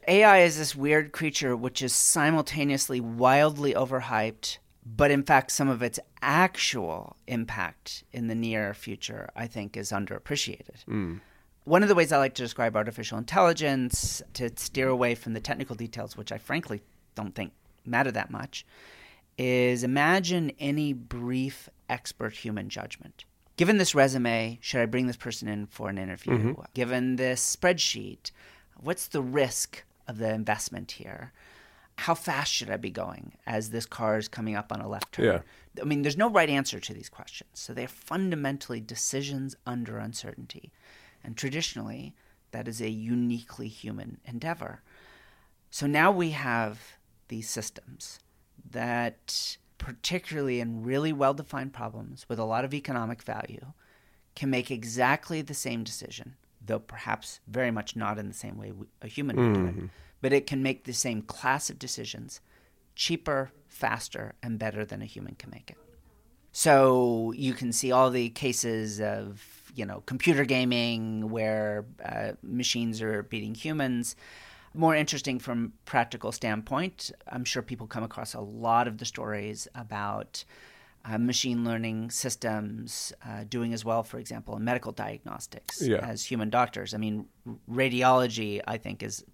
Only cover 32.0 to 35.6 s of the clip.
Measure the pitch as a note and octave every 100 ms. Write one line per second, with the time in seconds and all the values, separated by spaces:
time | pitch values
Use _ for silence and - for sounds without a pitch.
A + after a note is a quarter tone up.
32 | - E3 - C#3 C#3+ - G#2 G2+ G2+ G2+
33 | F2+ F2+ - - A2 A2 A2 A2+ A2+ -
34 | A2 G#2+ G#2+ - A2 G#2 - G#2+ G#2 G2+
35 | - - A2+ F#2 - -